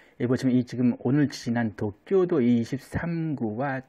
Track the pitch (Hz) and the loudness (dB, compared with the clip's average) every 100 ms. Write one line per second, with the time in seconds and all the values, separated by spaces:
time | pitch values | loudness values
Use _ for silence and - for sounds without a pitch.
0 | _ - 120 127 127 123 123 120 123 113 | _ -6 -2 0 2 2 0 0 0 2
1 | 120 147 131 - - 117 113 - 107 - | 0 2 0 -2 -4 -2 -2 -2 -6 -6
2 | - 196 180 170 120 120 117 131 - - | 0 2 2 2 4 4 0 -6 -6 -6
3 | 170 165 160 131 113 107 139 131 | -4 -4 -4 -4 -4 -4 -4 -6